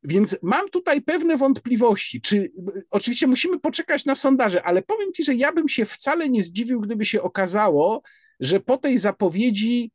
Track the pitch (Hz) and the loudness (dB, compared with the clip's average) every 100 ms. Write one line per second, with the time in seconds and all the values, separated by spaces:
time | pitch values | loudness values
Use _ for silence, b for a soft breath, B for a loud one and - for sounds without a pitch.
0 | 147 175 208 - 165 262 392 359 359 294 | 0 2 2 0 -2 -2 0 -4 0 -2
1 | - 330 330 311 269 269 - 240 233 202 | 0 -2 0 2 2 0 0 2 4 2
2 | - 117 - 202 180 - 185 196 - 202 | -2 -8 0 0 0 -8 -10 -10 -4 -4
3 | 233 247 269 254 349 349 311 - 330 294 | -2 0 2 2 0 -2 -2 -4 -4 -2
4 | - 269 277 269 226 175 175 180 - 440 | 0 0 2 4 2 2 2 0 0 -4
5 | 403 349 294 247 277 339 302 - 214 - | -4 -2 -2 2 2 2 -2 -2 -4 -2
6 | - 320 302 240 170 180 233 247 208 220 | -2 0 0 0 0 -4 -4 -4 -4 -4
7 | 208 208 180 - 185 202 208 147 165 240 | -2 -2 -2 -2 -2 0 2 4 2 0
8 | b b b b 131 185 - 262 285 240 | b b b b 0 0 2 0 2 2
9 | 202 190 190 170 247 202 220 240 233 | 0 0 -2 2 0 0 0 0 -2